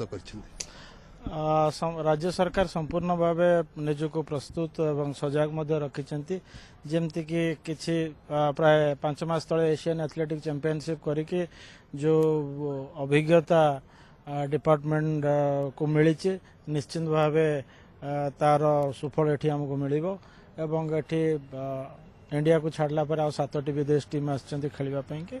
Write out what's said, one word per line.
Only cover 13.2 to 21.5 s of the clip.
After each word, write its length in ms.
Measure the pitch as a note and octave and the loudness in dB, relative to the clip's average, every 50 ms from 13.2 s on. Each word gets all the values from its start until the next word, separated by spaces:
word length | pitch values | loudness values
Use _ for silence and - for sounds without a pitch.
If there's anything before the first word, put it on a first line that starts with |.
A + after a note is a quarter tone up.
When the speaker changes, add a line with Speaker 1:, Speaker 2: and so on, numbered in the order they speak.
| D#3 D#3 E3+ E3+ D3+ - F3 D#3+ D#3 D3 C#3 C3+ - - - - - - - - _ | 6 6 6 6 6 6 6 6 6 6 4 0 -6 -14 -20 -20 -20 -20 -20 -18 _
Speaker 2:
ଆ, 180 | C#3+ C#3+ C#3+ C#3+ | -8 -6 -4 -2
ଡିପାର୍ଟମେଣ୍ଟ, 800 | C#3 D3+ C#3 - E3 D3+ D3 C#3+ D3+ D#3 D3+ D#3 D#3 D#3 D3+ D3 | -2 -2 0 4 4 4 4 2 0 0 0 2 0 0 0 2
ଆ, 120 | D3 C#3+ D3 C#3+ C#3+ C#3 C#3 C#3 C#3 - | 2 2 2 2 2 0 0 -2 -4 -4
କୁ 100 | - D#3 | -2 0
ମିଳିଛି, 460 | D3+ D3+ D3+ D#3 E3 D#3 - - F#3+ F#3+ F#3 - - - - - D3 | 2 4 6 6 6 4 4 0 -2 -2 -2 -6 -16 -20 -16 -8 -6
ନିଶ୍ଚିତ 360 | D3+ D3 - - - E3 E3 D#3 | -4 -4 -4 -4 -6 -4 -2 0
ଭାବେ, 400 | D#3 D#3 D#3 D3+ D3 D#3+ D#3+ D#3 D3 C#3 B2+ - - - - - - - C#3+ | 2 4 4 4 4 4 4 2 2 -2 -4 -8 -14 -20 -20 -20 -18 -12 -8
ଆ, 260 | C#3+ C#3+ D3 C#3+ C#3+ | -6 -4 -4 -4 -4
ତାର 340 | C3 - D3+ D3 D3 C#3+ D3+ D3+ D3 D3 C#3+ C#3 B2+ | -2 2 4 4 4 4 4 4 4 2 2 0 -2
ସୁଫଳ 320 | - - C#3 - D#3+ D#3 D3+ D3 | -6 -8 -4 0 0 2 2 2
ଏଠି 140 | - - D3+ | 2 0 0
ଆମକୁ 260 | C#3+ C#3+ D3 C3+ C#3 | 0 0 -2 -4 -4
ମିଳିବ। 300 | C#3 C#3+ C#3 C#3+ D3+ D#3+ F#3 G3 F#3 - - - - - - - | -4 -2 0 0 0 0 -2 -4 -8 -10 -18 -20 -20 -20 -16 -10
ଏବଂ 240 | - D#3+ D#3 D#3+ D#3+ D#3+ D#3 D#3 | -8 -4 -2 -2 -2 -2 -2 -2
ଏଠି, 280 | D#3 C#3+ - E3 D#3+ D#3+ D#3+ D#3 D3 C#3 C3+ | -4 -2 -2 -2 0 0 0 0 -2 -4 -10